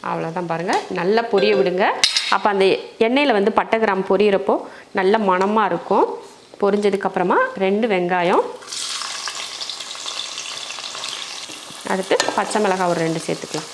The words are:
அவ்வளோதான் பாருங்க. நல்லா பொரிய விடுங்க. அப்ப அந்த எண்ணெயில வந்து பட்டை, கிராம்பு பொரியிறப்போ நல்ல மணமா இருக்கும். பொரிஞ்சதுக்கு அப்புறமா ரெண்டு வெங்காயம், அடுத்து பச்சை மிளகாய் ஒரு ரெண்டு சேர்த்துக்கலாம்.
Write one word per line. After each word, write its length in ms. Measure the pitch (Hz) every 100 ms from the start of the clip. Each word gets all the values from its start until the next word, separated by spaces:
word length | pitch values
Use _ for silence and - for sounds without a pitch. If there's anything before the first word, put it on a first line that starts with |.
| 180
அவ்வளோதான் 400 | 170 165 170 170
பாருங்க. 340 | 165 180 339 -
நல்லா 360 | 180 175 226
பொரிய 300 | 233 196 208 196
விடுங்க. 240 | 180 180 240 - - - -
அப்ப 180 | 196 214
அந்த 140 | 196 190 160 - -
எண்ணெயில 340 | 226 262 285
வந்து 200 | 208 202
பட்டை, 280 | 214 190 226
கிராம்பு 360 | 214 190 190 190
பொரியிறப்போ 440 | 208 196 196 269 - - -
நல்ல 280 | 202 185 220
மணமா 460 | 196 180 196 220
இருக்கும். 400 | 196 170 - 208 - - - - - -
பொரிஞ்சதுக்கு 480 | 202 208 202 196 196
அப்புறமா 280 | 190 180 403 523 -
ரெண்டு 320 | 190 202 233
வெங்காயம், 540 | 185 175 180 170 294 - - - - - - - - - - - - - - - - - - - - - - - - - - - - - - - - - - -
அடுத்து 280 | 190 185 180 -
பச்சை 280 | - 202 220
மிளகாய் 260 | 208 185 180
ஒரு 120 | 170
ரெண்டு 200 | 165 165 -
சேர்த்துக்கலாம். 440 | - 165 156 -